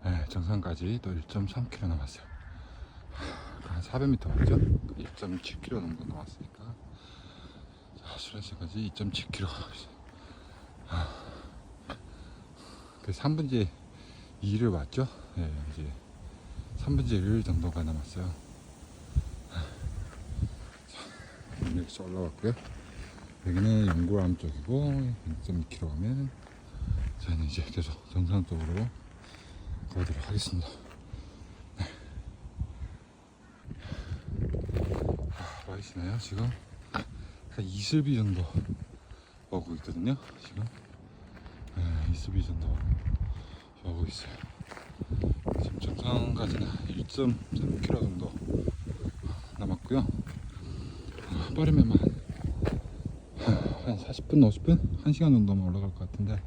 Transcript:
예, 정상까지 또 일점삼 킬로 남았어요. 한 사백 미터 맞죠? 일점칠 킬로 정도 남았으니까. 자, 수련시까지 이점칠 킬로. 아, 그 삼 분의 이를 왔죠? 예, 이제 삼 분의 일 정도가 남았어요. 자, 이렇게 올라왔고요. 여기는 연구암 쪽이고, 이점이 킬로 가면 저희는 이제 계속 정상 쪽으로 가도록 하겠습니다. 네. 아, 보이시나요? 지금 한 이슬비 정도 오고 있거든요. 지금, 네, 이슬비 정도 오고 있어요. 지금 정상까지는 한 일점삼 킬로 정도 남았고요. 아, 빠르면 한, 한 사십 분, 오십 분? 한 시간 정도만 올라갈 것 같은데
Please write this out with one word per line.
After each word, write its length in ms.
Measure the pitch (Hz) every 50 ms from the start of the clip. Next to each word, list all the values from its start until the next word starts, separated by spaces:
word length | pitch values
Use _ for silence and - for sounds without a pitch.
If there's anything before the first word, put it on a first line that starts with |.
| -
예, 180 | 92 90 85 76 69
정상까지 680 | - 92 82 82 107 101 - 87 85 - 87 92 113 120
또 100 | - 95
일점삼 560 | 92 82 78 - - 104 98 95 - 127 120
킬로 200 | 113 - - 104
남았어요. 360 | 87 82 76 69 69 - - - - - - - - - - - - - - - - - - - - - - - - - - - - - - -
한 180 | - - 82
사백 260 | 87 - - 127 139
미터 220 | 139 131 - - -
맞죠? 300 | - - - - - - - - - - - - -
일점칠 640 | - - - - - 107 95 92 90 - - - -
킬로 200 | - - 127 110
정도 240 | 90 82 80 120 117
남았으니까. 720 | - - 156 - - - - - - - - - 117 117 - - - - - - - - - - - - - - - - - - - - - - - -
자, 200 | - - - - -
수련시까지 680 | - - - 104 101 - 95 85 87 82 90 107 110
이점칠 440 | 98 - - 104 101 - 92 - -
킬로. 180 | - - 98 82 69 - - - - - - - - - - - - - - - - - - - - - - - - - - -
아, 180 | 87 87 80 - - - - - - - - - - - - - - - - - - - - - - - - - - - - - - - - - - - - - - -
그 100 | - -
삼 240 | 98 - - 143 156
분의 320 | 156 156 135 127 117 101 85 - - - - - - - - - - - - - -
이를 260 | - 101 104 107 120
왔죠? 400 | 117 92 78 71 - - 127 135 127 - - - - - 90
예, 120 | 85 76 76 73 71 76
이제 200 | 73 78 76 73 69 - - - - - - - - - - - - - - - -
삼 200 | - - 139 143
분의 180 | 135 131 120 113
일 300 | 98 90 101 110 113 101
정도가 380 | - 87 85 80 85 80 82
남았어요. 500 | 80 78 80 76 73 - - 90 92 90 78 - - - - - - - - - - - - - - - - - - - - - - - - 85 78 - - - - - - - - - - - - - - - - - - - - - - - -
자, 140 | - - - - - - - - - - - - - - -
이렇게 420 | - - - 87 85 - - - 92
올라왔고요. 500 | 90 92 92 90 82 71 - - 113 123 - - - - - - - - - - - - - - - - - -
여기는 400 | 92 87 92 101 110 110 107 104
연구암 500 | 95 82 82 87 85 101 101 92 90 90
쪽이고, 760 | - - 82 69 69 - - 123 139 147 143 139 135 135 123 120 - - 87 78 -
이점이 240 | - - 90 85 80
킬로 220 | - - - 85 78
가면 400 | 73 76 92 110 131 135 139 135 - - - - - - - - - - - - - - - - - -
저희는 260 | - - 85 80 80
이제 180 | 73 71 - 73
계속 460 | - - 92 80 76 76 - - -
정상 340 | - 92 90 85 98 98 90
쪽으로 420 | - 87 80 80 78 85 98 113 123 - - - - - - - - - - - - - - - - - - - -
가도록 380 | 90 92 90 80 78 73 -
하겠습니다. 420 | - 104 104 - - 92 87 80 - - - - - - - - - - - - - - - - - - - - - -
네. 80 | - - - - - - - - - - - - - - - - - - - - - - - - - - - - - - - - - - - - - - - - - - - - - - - - - - - - - - - - - - - - - - - - - - - - - - -
아, 340 | - - 92 - - - -
보이시나요? 520 | - 95 98 104 - - 92 87 92 107 117
지금 300 | - - 98 95 117 123 117 - - - - - - -
한 760 | - - - - - - - - - - - - - - 101
이슬비 500 | 92 92 101 101 - 156 156 143 143 139
정도 300 | 117 107 101 95 90 87 - - - - - - - - - - - - - - - - - - - - -
오고 260 | 98 92 80 85 85
있거든요. 400 | 76 73 - - 85 90 120 139 135 - - - -
지금, 260 | - - - 101 107 117 - - - - - - - - - - - - - - - - - - - - -
네, 80 | 90 90 85 80 78 78 78
이슬비 340 | 82 80 - - 95 95 -
정도 320 | - 82 80 78 78 - 73 - - - - - - - - - - - - - - - - - - - - -
오고 220 | 92 85 85 87
있어요. 280 | - - - - - - - - - - - - - - - - - - - - - - - - - - - - - - - -
지금 160 | - - -
정상까지는 880 | - - - - - 123 120 - - - - 117 110 - - - -
한 200 | - - - -
일점삼 920 | - - - 120 - - - 135 123 117 113 - - - - - - - -
킬로 200 | - - - -
정도 300 | - - 90 87 90 - - - - - - - - - - - - - - - - - - - - - - - - - -
남았고요. 420 | - - 92 - - - - 254 269 - - - - - - - - - - - - - - - - - - - - - - - - - -
아, 240 | - - - - -
빠르면 360 | - 156 160 - - - - - - - - - - - - - - - - - - - - - - - - - - - - - - - - - -
한, 160 | - 117 107 - - - - - -
한 120 | 127 110
사십 300 | 98 - - 123 - -
분, 160 | - - 151 131
오십 200 | 107 104 - -
분? 360 | - 170 - - - - - -
한 80 | 151
시간 220 | 147 - 160 151 135
정도만 340 | 117 104 98 98 98 92
올라갈 260 | 90 87 98 95 95 90
것 160 | - 92 95
같은데 320 | - - 101 101 107 101 -